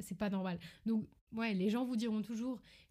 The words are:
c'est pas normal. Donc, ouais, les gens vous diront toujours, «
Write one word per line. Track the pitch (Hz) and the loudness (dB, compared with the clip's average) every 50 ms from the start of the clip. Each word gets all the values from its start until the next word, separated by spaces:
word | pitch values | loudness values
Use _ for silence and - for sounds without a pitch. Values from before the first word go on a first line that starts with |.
c'est | - - 185 | -8 -8 -4
pas | - 214 202 | -2 -2 0
normal. | 202 190 190 185 175 170 170 - - - - | 0 0 0 -2 -4 -4 -8 -12 -14 -4 0
Donc, | 220 226 214 - - - _ _ - 233 | 2 2 2 0 -4 -12 _ _ -10 -4
ouais, | 220 233 226 202 | -2 0 2 2
les | 180 185 214 | 4 4 4
gens | 214 247 262 | 4 2 2
vous | 247 254 | 0 0
diront | 214 240 226 214 214 | 0 0 2 0 0
toujours, « | 208 214 233 220 240 262 254 202 - - - - - - | 0 -2 -4 -2 -2 -2 -4 -6 -8 -16 -20 -20 -14 -6